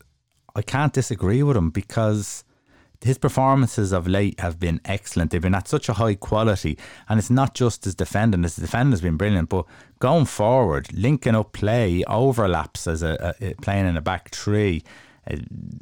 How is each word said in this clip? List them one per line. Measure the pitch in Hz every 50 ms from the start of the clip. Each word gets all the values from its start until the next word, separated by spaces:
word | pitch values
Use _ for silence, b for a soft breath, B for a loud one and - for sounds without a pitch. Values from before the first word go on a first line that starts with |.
| _ _ _ _ _ _ _ _ _ _ -
I | 107
can't | 110 - - 131 147 139 -
disagree | 135 120 - 110 92 95 90 110 131
with | 147 143 139 107
him, | 85 82
because | - 98 92 - - 117 113 107 107 107 101 - - - - b b b b b b b b b b b
his | - 127 131 -
performances | - 113 - 131 131 135 135 139 131 113 - - 104 92 98
of | 90 85 90
late | 95 98 104 98 - -
have | - 87 82 82
been | 87 85 82 - -
excellent. | - 98 101 - - - 90 85 78
They've | - 87
been | 80 92 95
at | 95 - -
such | - - - -
a | 110
high | 92 117 113 104
quality, | 98 - - 107 107 113 113 98 92 - 80 76 B B B B B B B
and | 107 110
it's | - -
not | 123 131 135 123 -
just | - 127 117 - - -
his | 101 90
defending. | - 92 - - 101 107 113 98 87 85
His | 85 - -
defending's | - - - 117 131 143 123 85
been | 87 87 80
brilliant, | 78 98 107 104 87 82 -
but | 98 92 85 B B B B B B B
going | - 127 156 170 135
forward, | - - - 104 110 127 135 120 90 73 69 - -
linking | 85 87 98 131 151 - - 127 113
up | 110 104 - -
play, | - - 104 117 123 117 92 87 90 -
overlaps | - - 110 127 135 127 117 107 92 87 78 78 - - - - 87
as | 80 80
a, | 85 80 80 - - 87 - -
a, | - 92 - -
playing | - 101 101 98 98 90
in | 85
a | 80
back | 78 92 92 85 - -
three, | - - - 104 104 104 104 98 87 80 - B B B B B B B B -
uh, | - - - - - - - - - -